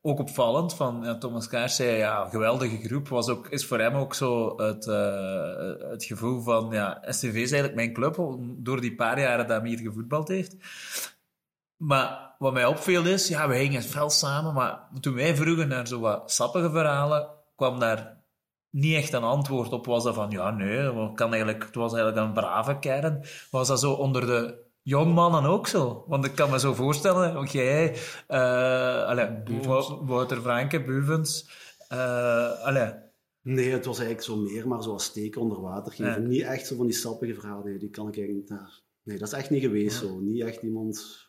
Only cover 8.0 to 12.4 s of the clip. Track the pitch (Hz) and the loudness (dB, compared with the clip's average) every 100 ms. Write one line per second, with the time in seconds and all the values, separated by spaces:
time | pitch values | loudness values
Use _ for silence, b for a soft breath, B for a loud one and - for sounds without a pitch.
8 | 135 160 170 127 120 123 120 131 120 113 | -2 0 -4 -4 -8 -8 -4 -2 -2 0
9 | 117 127 135 120 117 113 113 117 113 107 | 0 2 2 2 2 0 0 -4 -6 -8
10 | 117 151 156 190 180 - B B B B | -4 -2 -2 -4 -4 -10 B B B B
11 | B B _ _ _ _ _ _ 156 139 | B B _ _ _ _ _ _ 2 2
12 | 127 - - - | 2 -2 -14 -2